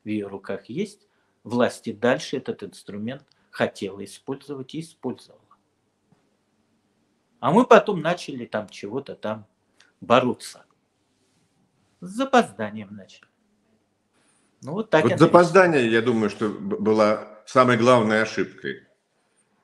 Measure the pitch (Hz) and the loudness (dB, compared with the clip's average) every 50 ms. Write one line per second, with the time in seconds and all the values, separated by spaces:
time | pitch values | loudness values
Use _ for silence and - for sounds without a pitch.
0 | - 107 107 107 101 98 98 98 - - 104 95 - - 113 156 214 220 - _ | -12 -8 -8 -8 -8 -8 -12 -14 -12 -12 -12 -12 -12 -12 -10 -10 -10 -10 -12 _
1 | _ _ _ _ _ _ _ _ - - 113 120 120 101 - - - 117 110 101 | _ _ _ _ _ _ _ _ -14 -6 -2 -2 -2 -2 -2 -6 -12 -14 -10 -4
2 | - 120 131 131 - - - 131 - - 110 - - 95 - - - - 101 104 | -2 -2 -2 -2 -4 -10 -10 -10 -8 -10 -12 -12 -12 -18 -18 -20 -20 -18 -14 -12
3 | 107 113 135 143 _ _ _ _ _ _ - - 123 - - - - 95 95 98 | -12 -12 -12 -14 _ _ _ _ _ _ -8 -6 -6 -6 -6 -8 -12 -12 -12 -12
4 | 98 95 - - _ - 135 135 - - 147 131 131 131 - 151 165 165 _ _ | -16 -18 -18 -20 _ -14 -14 -14 -12 -16 -14 -14 -14 -14 -14 -16 -16 -16 _ _
5 | - 131 110 - - _ - _ _ _ _ _ _ _ _ _ _ _ _ _ | -12 -12 -12 -12 -16 _ -20 _ _ _ _ _ _ _ _ _ _ _ _ _
6 | _ _ _ _ _ _ _ _ _ _ _ _ _ _ _ _ _ _ _ _ | _ _ _ _ _ _ _ _ _ _ _ _ _ _ _ _ _ _ _ _
7 | _ _ _ _ _ _ _ - - 123 160 220 254 - 240 208 208 - 202 175 | _ _ _ _ _ _ _ -8 -4 0 2 2 6 8 6 6 6 4 -4 -4
8 | 147 160 180 175 - - 143 123 120 117 - 110 98 95 - - - 101 107 135 | -2 -4 -4 -4 -8 -14 -12 -12 -12 -8 -6 -6 -8 -8 -14 -14 -14 -10 -10 -10
9 | 135 - 92 - - 107 107 110 104 _ _ _ _ _ _ _ _ _ _ - | -10 -10 -14 -12 -10 -10 -10 -10 -12 _ _ _ _ _ _ _ _ _ _ -10
10 | - 123 120 123 - 123 113 - - - - - _ _ _ _ _ _ _ _ | -2 2 2 4 4 2 -4 -6 -10 -20 -20 -20 _ _ _ _ _ _ _ _
11 | _ _ _ _ _ _ _ _ _ _ _ _ _ _ _ _ _ _ _ - | _ _ _ _ _ _ _ _ _ _ _ _ _ _ _ _ _ _ _ -20
12 | - 180 196 226 269 262 262 247 - - - - 110 104 104 110 104 95 104 104 | -20 -14 -8 -6 -4 2 2 2 2 2 -4 -10 -10 -10 -10 -12 -16 -16 -18 -20
13 | 92 - - - _ _ _ _ _ _ _ _ _ _ _ _ _ _ _ _ | -20 -20 -20 -20 _ _ _ _ _ _ _ _ _ _ _ _ _ _ _ _
14 | _ _ _ _ _ _ _ _ _ _ _ _ - 127 156 196 110 - - 156 | _ _ _ _ _ _ _ _ _ _ _ _ -14 -12 -8 -8 -6 0 2 2
15 | - 117 - 110 160 160 165 175 180 170 160 190 185 175 160 139 123 113 110 113 | 4 4 4 6 4 8 8 6 6 6 6 6 6 6 4 2 2 2 2 0
16 | 113 123 117 113 110 101 - - 113 107 98 - - 98 101 92 101 107 110 110 | 0 0 0 0 0 -2 -2 -4 -6 -6 -6 -6 -8 -8 -6 -4 0 0 2 4
17 | 107 104 107 107 - - - - _ - - 131 127 123 123 113 113 123 127 120 | 4 2 2 0 -4 -12 -20 -20 _ -2 2 2 4 4 4 2 4 4 4 4
18 | 110 107 110 107 110 107 - - - - - - - 69 65 - - _ _ _ | 4 2 0 0 0 -2 -4 -6 -6 -6 -8 -14 -12 -12 -12 -12 -16 _ _ _
19 | _ _ _ _ _ _ _ _ _ _ _ _ | _ _ _ _ _ _ _ _ _ _ _ _